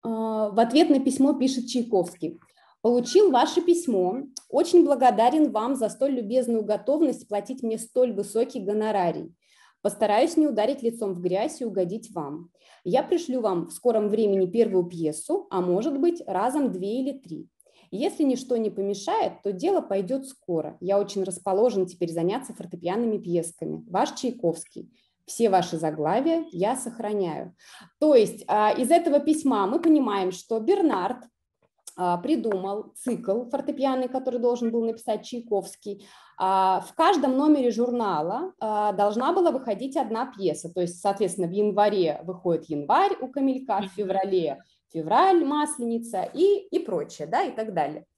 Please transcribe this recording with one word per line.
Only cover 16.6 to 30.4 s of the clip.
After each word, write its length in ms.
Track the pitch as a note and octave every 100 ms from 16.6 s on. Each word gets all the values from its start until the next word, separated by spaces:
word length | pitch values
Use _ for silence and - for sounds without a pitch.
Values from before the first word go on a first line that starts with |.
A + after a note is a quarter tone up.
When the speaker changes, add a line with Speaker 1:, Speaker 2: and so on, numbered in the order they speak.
| C4
Speaker 1:
две 280 | F3+ G3 A#3+
или 120 | C4 C4+
три. 300 | - D#3+ - _ _ _ _
Если 320 | F#3+ E4 -
ничто 340 | C#4+ B3 - A#3+
не 140 | G#3+
помешает, 720 | G3 G3 G3 - A4 - -
то 100 | G3+
дело 280 | F#3 D#4 F#4
пойдёт 460 | - G3 F#3 C4+ C4+
скоро. 500 | - - E3 D3+ -
Я 180 | F3+ G3
очень 260 | G3+ G3+
расположен 600 | F#3+ F3+ - F#3+ A#3+ G3+ F3+
теперь 260 | - E3+
заняться 420 | E3 E3+ A3+ C4+
фортепианными 640 | - F3+ F3 F3 G3+ A#3 G#3
пьесками. 680 | F3+ E3+ E3 - D#3+ D#3 -
Ваш 240 | F3+ -
Чайковский. 760 | - B3+ - E3+ E3 - - - _ _ _ -
Все 240 | - A#3
ваши 260 | F#3+ F3 D#3+
заглавия 680 | D#3+ D#3 D3+ G#3 D4 E4 D#4+
я 240 | E3+ G3+ C4
сохраняю». 800 | A#3+ - G#3 G#3 F3+ D3 F3 _ - - - _
То 140 | D4+
есть, 300 | C4+ G3+ - -
а, 240 | G#3 G#3+
из 180 | - B3
этого 300 | E4+ E4+ C#4+
письма 460 | C#4+ D#4 C#4 A3 G3
мы 140 | D4
понимаем, 520 | E4+ D4+ B3 G3+ F#3
что 260 | F3+